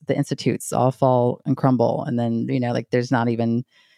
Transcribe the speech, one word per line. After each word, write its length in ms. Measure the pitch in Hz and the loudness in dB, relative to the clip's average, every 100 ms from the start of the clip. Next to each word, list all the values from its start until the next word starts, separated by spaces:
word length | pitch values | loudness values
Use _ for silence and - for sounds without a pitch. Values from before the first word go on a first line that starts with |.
| - | -4
the 100 | 143 | -2
institutes 560 | 175 143 - - - | -2 -2 -2 -2 -2
all 200 | - 127 | 0 0
fall 500 | - 135 127 123 - | 2 2 4 2 0
and 120 | - 135 | -4 0
crumble. 480 | 135 127 117 - | 2 2 2 0
And 140 | - 120 | -4 -2
then, 280 | 117 117 113 | -2 -2 -2
you 120 | 135 | -2
know, 120 | 120 | -2
like, 160 | 120 120 | -4 -2
there's 200 | 123 120 | -2 0
not 180 | 123 120 | 0 0
even 360 | 117 117 117 - _ _ | 0 0 -2 -4 _ _